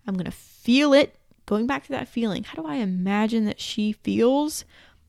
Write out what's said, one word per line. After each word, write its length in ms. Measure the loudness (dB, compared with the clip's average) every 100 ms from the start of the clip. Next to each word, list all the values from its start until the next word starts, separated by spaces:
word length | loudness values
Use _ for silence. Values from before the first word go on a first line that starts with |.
| -6
I'm 100 | -6
gonna 140 | -6
feel 640 | -10 -16 -8 2 4 6
it." 220 | 6 4 -2 _ _ -4
Going 180 | -2 -2
back 180 | -4 -6
to 60 |
that 140 | -8 -6
feeling, 360 | -4 -4 -4
how 180 | -8 -10
do 60 | -8
I 80 | -4
imagine 720 | -4 -2 -2 0 0 0 -2
that 140 | -4
she 320 | -8 -4 -4
feels? 720 | -4 -2 2 2 2 0 -4 -12 _ -20 _